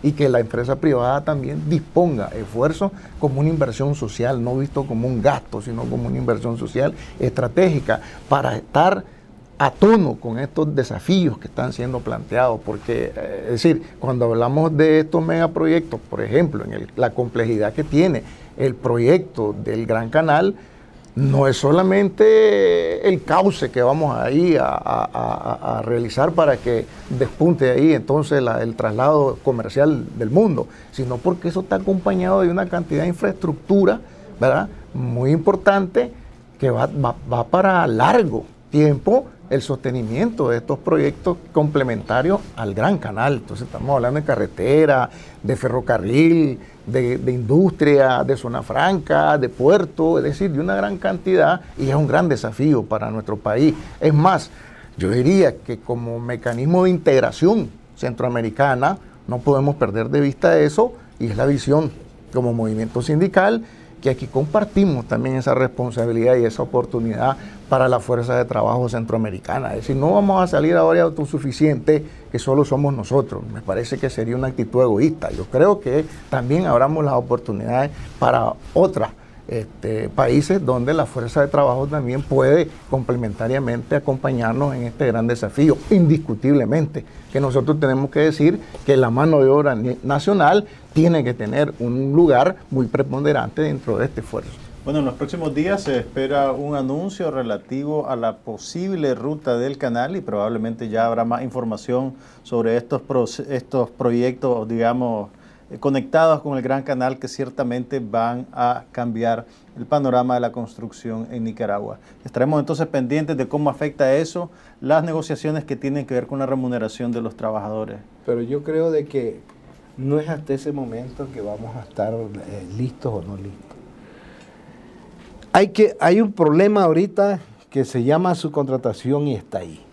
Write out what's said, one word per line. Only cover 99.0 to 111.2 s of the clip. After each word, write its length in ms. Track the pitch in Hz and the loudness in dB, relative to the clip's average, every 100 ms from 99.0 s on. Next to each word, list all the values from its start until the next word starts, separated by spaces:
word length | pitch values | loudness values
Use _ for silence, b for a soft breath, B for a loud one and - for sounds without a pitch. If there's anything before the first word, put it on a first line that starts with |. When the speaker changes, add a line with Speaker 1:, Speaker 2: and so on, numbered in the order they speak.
| 147 | -2
Speaker 2:
ruta 440 | 117 123 151 143 120 | -2 -4 -6 -2 -2
del 200 | 127 139 | -2 -4
canal 380 | 131 117 131 185 | -4 -2 -4 -6
y 60 | |
probablemente 640 | - 104 104 117 113 113 117 | -6 -4 -2 -4 -6 -6 -6
ya 180 | 110 117 | 0 0
habrá 180 | 113 | 0
más 180 | 117 120 | -2 -2
información 720 | 127 127 117 107 - 123 135 131 B B | -4 -6 -6 -8 -4 -2 -2 -10 B B
sobre 340 | - 120 113 117 | -6 -2 0 0
estos 260 | 117 135 | -2 -6
pro-, 240 | - 131 113 - 139 | -2 -2 -2 -4 -8
estos 420 | 131 - 135 117 | -8 -4 -2 -2
proyectos, 760 | - 127 120 123 127 135 120 110 | -2 0 2 0 -2 -2 -2 -2
digamos, 600 | 117 117 123 123 110 101 - b b b | 0 0 0 -2 -4 -8 -14 b b b
eh, 100 | - | -4
conectados 640 | 143 135 135 160 160 151 | -2 -2 0 2 4 2
con 160 | 151 135 | -2 -6
el 60 | |
Gran 220 | 127 135 | -4 -4
Canal 340 | 135 131 127 135 | -4 -2 -2 -4
que 80 | 131 | -10
ciertamente 720 | - 131 - 127 120 120 139 | -8 -8 -4 -4 -4 -6 -8
van 480 | 123 113 117 123 127 | -4 -2 -2 -4 -10
a 320 | - 120 120 - | -2 -2 -2 -6
cambiar 520 | - 120 113 117 113 113 b b - | -8 -6 -2 -2 -2 -6 b b -16
el 80 | |
panorama 500 | 120 147 135 123 127 | -2 0 2 2 2
de 60 | 123 | 0
la 120 | 120 | -2
construcción 760 | 120 113 - 110 - 120 110 | -6 -12 -12 -16 -12 -10 -10